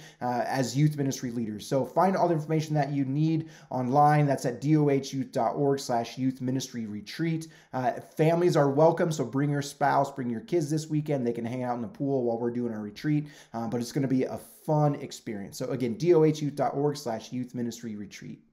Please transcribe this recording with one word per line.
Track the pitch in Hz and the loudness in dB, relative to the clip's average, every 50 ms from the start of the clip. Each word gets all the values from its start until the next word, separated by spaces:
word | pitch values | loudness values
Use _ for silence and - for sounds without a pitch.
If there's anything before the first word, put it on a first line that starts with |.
| - - - _ | -14 -20 -14 _
uh, | 120 123 123 120 110 | -6 -4 -2 -2 -2
as | 90 117 135 131 110 117 | -2 -2 -2 -2 -2 2
youth | 139 151 151 151 | 2 2 2 2
ministry | 143 135 135 127 - 131 123 | 0 -2 -2 -4 -4 -6 -6
leaders. | 113 123 113 104 107 98 - | -6 -6 -6 -6 -6 -8 -6
So | - 139 135 123 | -2 -2 -2 -2
find | - - 165 180 196 190 | 0 0 2 2 2 2
all | 151 175 170 | 2 2 2
the | 170 | 2
information | 151 151 - 160 156 151 - 151 | 0 0 0 -2 -2 0 0 0
that | 151 139 139 | 0 0 0
you | 147 139 135 | 0 -2 -2
need | 131 135 151 156 160 160 151 - - - - - _ | 0 0 2 2 2 2 0 -2 -6 -12 -20 -12 _
online. | - 127 127 120 135 147 147 147 151 151 147 | -6 -4 -2 2 4 6 6 6 6 6 4
That's | 139 131 131 - | 4 2 0 0
at | 127 120 - | -4 -4 -2
D | 135 151 156 | 2 4 4
O | 151 147 143 | 6 6 4
H | 139 135 - - | 4 2 0 -2
youth | 143 135 123 - | -4 -6 -6 -4
dot | - 135 117 104 - | -2 0 0 0 2
org | - 143 139 139 135 | 2 2 2 2 0
slash | - - 123 117 117 - - 131 | 0 -2 0 0 -2 -2 -4 -2
youth | 127 131 127 - | -2 -2 -2 -2
ministry | 127 127 131 131 127 - - 120 113 | -4 -2 -2 -2 -4 -6 -8 -8 -8
retreat. | 104 104 104 107 - - - 165 165 160 160 160 - - - - _ | -6 -8 -10 -10 -10 -6 -4 -2 -2 -2 -2 -4 -8 -14 -20 -18 _
Uh, | - 131 127 120 | -6 -2 -2 -2
families | - 127 - - - - 156 160 170 170 175 175 147 | -2 -2 -8 -10 -2 2 4 4 4 4 4 4 4
are | 156 143 139 | 4 4 4
welcome, | 131 147 160 165 165 - 214 170 | 4 6 6 6 6 4 0 0
so | 147 - 127 | 0 -2 -4
bring | 113 123 135 143 143 | -2 -2 0 0 0
your | 143 143 | 0 -2
spouse, | 139 - - - 143 139 135 139 139 135 | -4 -6 -4 0 2 2 4 2 2 0
bring | - 139 123 120 | -2 -6 -6 -4
your | 117 110 | -6 -6
kids | 110 - 175 175 151 135 | -4 -2 0 0 0 0
this | 156 156 156 | -2 -4 -2
weekend. | - 156 151 151 156 147 131 120 | -2 -2 -2 0 0 -2 0 0
They | 120 | -2
can | 120 120 113 | -2 -2 -4
hang | 117 127 127 | -4 -4 -4
out | 127 123 120 | -4 -4 -4
in | 120 | -4
the | 117 98 | -6 -8
pool | - - 143 139 139 131 120 | -6 -4 -2 0 0 0 0
while | 117 117 113 | 0 0 0
we're | 123 120 | -2 -2
doing | 117 123 120 117 | -2 -2 -4 -4
our | 110 107 | -4 -6
retreat, | 104 104 104 - - 151 151 147 147 - - - - _ - | -8 -10 -10 -4 -2 0 0 0 0 -4 -10 -20 -18 _ -8
uh, | 117 117 | -6 -4
but | 113 123 120 | -2 -2 -4
it's | 120 - | -4 -2
gonna | - 151 135 | -2 -2 0
be | 123 131 127 127 | 2 2 0 0
a | - 113 | -2 -4
fun | - - - - - - 156 151 151 147 147 143 | -10 -12 -16 -20 -10 -4 0 2 4 4 2 2
experience. | - 135 - - - - - 107 98 98 76 - | 0 -6 -12 -12 -12 -10 -8 -8 -8 -10 -12 -8
So | - 131 120 | -8 -6 -4
again, | - 117 127 117 107 | -2 -2 -2 -2 -2
D | 98 156 175 | 0 4 6
O | 170 156 156 | 6 8 6
H | 156 151 151 | 6 4 2
youth | 147 139 139 | -2 -4 -2
dot | 143 131 - - | -2 -2 0 0
org | 139 143 147 135 - | 0 0 0 -2 -2
slash | - 120 110 110 - - | -4 -6 -6 -6 -6 -8
youth | 123 123 123 - - | -8 -8 -8 -8 -6
ministry | 123 120 117 113 - 120 113 104 | -6 -6 -6 -6 -8 -10 -10 -10
retreat. | 104 101 95 - - - - 110 - _ _ | -10 -12 -12 -14 -16 -16 -16 -16 -16 _ _